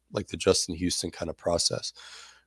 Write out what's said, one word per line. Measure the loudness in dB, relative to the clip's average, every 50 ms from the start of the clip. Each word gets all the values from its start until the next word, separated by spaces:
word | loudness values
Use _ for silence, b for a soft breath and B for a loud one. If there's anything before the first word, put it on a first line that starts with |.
| _ -6
like | -4 -4 -4
the | -4 -4
Justin | 2 6 6 6 6 4 -2 -2
Houston | -2 0 0 0 -2 -4 -4
kind | -6 -6 -6 -6
of | -6
process. | -4 0 2 2 2 2 2 0 -2 -4 -6 -10 B B B B B B B B B B